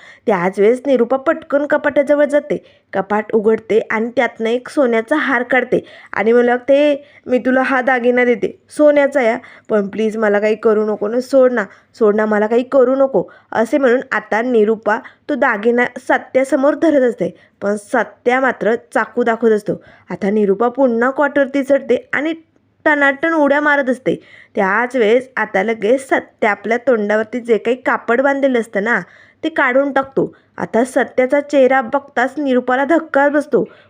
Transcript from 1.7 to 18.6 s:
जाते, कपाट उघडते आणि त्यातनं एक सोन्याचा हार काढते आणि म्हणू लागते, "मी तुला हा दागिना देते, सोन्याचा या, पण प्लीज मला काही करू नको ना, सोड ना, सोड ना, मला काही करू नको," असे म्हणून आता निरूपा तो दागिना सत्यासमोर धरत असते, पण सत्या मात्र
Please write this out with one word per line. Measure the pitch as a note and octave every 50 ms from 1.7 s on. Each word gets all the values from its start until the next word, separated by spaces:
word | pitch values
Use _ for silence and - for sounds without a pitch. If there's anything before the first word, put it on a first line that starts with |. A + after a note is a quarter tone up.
| D4+ C#4+ D4 D4 C#4+ D4 C4+ D4 D4 C#4+ D4
जाते, | B3+ C#4+ C#4+ D4 - F3 - - _ _ _ _ _ -
कपाट | G3 F#3+ - G#3 G#3+ G#3+ - -
उघडते | A3+ G3 A3 A3 A3 - - G3+ A3 - -
आणि | A3+ A3 A3+ A#3+ A#3
त्यातनं | - A#3 - - - A3+ A3
एक | A#3+ B3 B3+ -
सोन्याचा | - D4+ C4 A#3+ A3+ A3+ A3+ - D4+
हार | D4+ A#3 B3+ C4 B3 B3
काढते | B3 C4 B3 B3 - F3 F3 - - - - - - -
आणि | - G3+ A3+
म्हणू | A#3+ A#3+ B3
लागते, | A#3+ A#3+ B3 B3 C#4 C#4 C#4+ D4 D4 C#4 C#4 - - - _ -
"मी | A#3+ B3 A#3+
तुला | G3+ B3+ B3+ C4
हा | B3+ A#3+ C4+ B3+
दागिना | A#3+ C#4 B3+ A#3+ A#3 B3 B3 B3 B3
देते, | B3 A#3 - - - - - _ _
सोन्याचा | - D4 D4+ D4 D4 C#4+ C#4 C4+ C#4+ C#4
या, | A#3+ A3 A#3+ A#3+ - - - - _ -
पण | A3 G#3 G3+
प्लीज | G3 G3+ G3+ A3 G#3+ G#3
मला | A3+ A3 G#3 G3+ G3+
काही | G#3+ G#3+ A3
करू | G#3+ - A3+ G#3 G#3+ G#3+
नको | G#3+ G#3 - G#3
ना, | G#3 A#3 B3+
सोड | B3 - C#4 C4 B3+ B3+
ना, | B3 A3+ F#3+ - - _ _ _ _ -
सोड | A3+ G#3 G3+
ना, | A3 A3
मला | G#3+ G#3+ G#3 G#3+
काही | G#3+ A#3 B3 B3
करू | B3+ C#4+ C4+ B3 B3 C4+
नको," | C4+ C4+ C4+ B3 F3 - - - - _ -
असे | - A3 A3+ - D4+
म्हणून | C#4 C#4 A#3 A#3+ C4 - -
आता | G#3+ G#3 - - G3+ A3
निरूपा | A#3+ B3+ B3 A3 G#3 G#3+ A3 G#3+ - G#3 G#3+ - - - - _ _ -
तो | D4
दागिना | A#3 C#4+ B3+ A3 G3+ G#3 A#3+ A#3 A#3+ B3 - -
सत्यासमोर | B3 - - C#4 C4 C4+ - - B3+ C4+ C4+ D4+ C4+ C4+ D4 C#4+
धरत | D4 E4+ D#4 D4 C4+
असते, | B3+ A#3+ - - F3 F#3 - _ _ _ _ -
पण | G3 G3+ G#3
सत्या | G#3 - - C4+ A#3 - - - _ - A#3+ B3 C4
मात्र | C4+ B3 - -